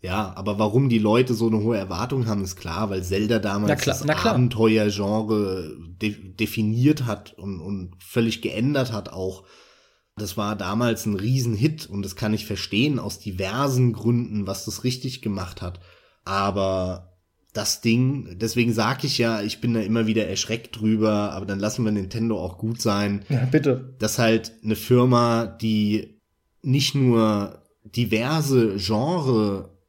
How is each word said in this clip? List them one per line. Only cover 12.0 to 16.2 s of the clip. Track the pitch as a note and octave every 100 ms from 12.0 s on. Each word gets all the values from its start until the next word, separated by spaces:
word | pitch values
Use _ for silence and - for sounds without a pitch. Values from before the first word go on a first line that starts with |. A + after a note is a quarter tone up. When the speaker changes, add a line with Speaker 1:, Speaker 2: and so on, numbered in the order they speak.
Speaker 1:
das | G2
kann | - A2
ich | G#2+ -
verstehen | G2 - G2+ C#3+ C3+
aus | G#2 -
diversen | - F#2 F#2+ A2 C#3+ B2+ B2+
Gründen, | G#2 A2+ A#2+ B2 G#2+ F#2+
was | G2 -
das | G#2
richtig | B2+ B2+ C3+ B2+
gemacht | A2+ G2 F2+ -
hat. | F2+ F2 - _ _ _